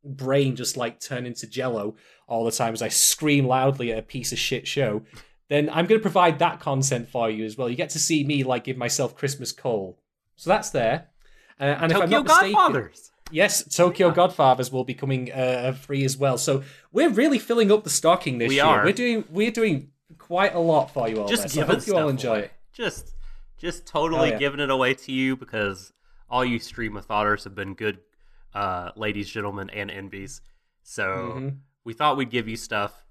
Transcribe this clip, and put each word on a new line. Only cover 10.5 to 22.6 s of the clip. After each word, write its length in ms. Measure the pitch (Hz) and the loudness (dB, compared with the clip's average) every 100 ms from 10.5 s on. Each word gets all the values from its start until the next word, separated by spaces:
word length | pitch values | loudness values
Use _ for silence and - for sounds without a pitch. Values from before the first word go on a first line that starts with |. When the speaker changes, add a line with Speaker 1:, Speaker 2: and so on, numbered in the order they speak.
Speaker 1:
that's 200 | 202 - | 0 0
there. 380 | 139 113 151 - _ _ - _ _ | -2 0 -2 -6 _ _ -20 _ _
Uh, 40 | |
and 280 | 139 143 165 | -2 0 2
if 60 | 185 | 2
I'm 40 | 170 | 4
Speaker 2:
Tokyo 80 | 226 | 2
Speaker 1:
not 60 | 285 | 6
mistaken, 260 | 330 392 | 6 6
Speaker 2:
Godfathers. 560 | 415 349 143 104 - - _ - | 4 4 2 -6 -16 -20 _ -8
Speaker 1:
yes, 320 | 156 196 - - - | 0 2 2 -2 4
Tokyo 320 | 180 180 180 | 4 6 4
Speaker 2:
Yeah. 60 | |
Speaker 1:
Godfathers 560 | 165 180 180 135 127 131 | 6 2 6 4 4 0
will 140 | 131 | -4
be 100 | 123 | -4
coming, 380 | 123 135 131 123 | -6 -2 -2 -4
uh, 400 | 131 127 127 123 | -2 0 0 -2
free 320 | 135 - 139 | -6 -6 -2
as 120 | 135 135 | -2 0
well. 220 | 139 123 | 0 0
So 240 | - 135 - - _ | 0 -2 -4 -20 _
we're 160 | 214 320 | 2 2
really 280 | 220 294 269 | 4 4 2
filling 320 | - 233 208 | 0 2 4
up 100 | 214 | 4
the 80 | 190 | 2
stocking 480 | - 160 180 - 123 | 0 4 2 0 -2
this 100 | 117 | 0
Speaker 2:
We 60 | 139 | 4
Speaker 1:
year. 80 | |
Speaker 2:
are. 200 | 151 131 | 4 6
Speaker 1:
We're 80 | 107 | 4
doing, 320 | 202 247 220 - | 2 0 -2 -4
we're 200 | 165 226 | -2 -2
doing 400 | 226 220 143 - _ _ - | 0 0 0 -6 _ _ -20
quite 380 | - 175 202 | -6 0 2
a 60 | 175 | 2
lot 320 | 170 156 131 | 4 4 2
for 140 | 139 117 | -2 -2
you 120 | 110 | -2
all 80 | 104 | 0
Speaker 2:
Just 140 | 233 | -2
Speaker 1:
there. 60 | 196 | 0
So 120 | 143 | -2
I 40 | |
Speaker 2:
giving 140 | 151 196 | 0 0
Speaker 1:
hope 60 | - | 2
you 40 | |
all 60 | 180 | 2
Speaker 2:
stuff 80 | 151 | 2
Speaker 1:
enjoy 200 | 131 131 107 | 0 0 -2
Speaker 2:
away. 80 | |
Speaker 1:
it. 80 | 101 - | -2 -14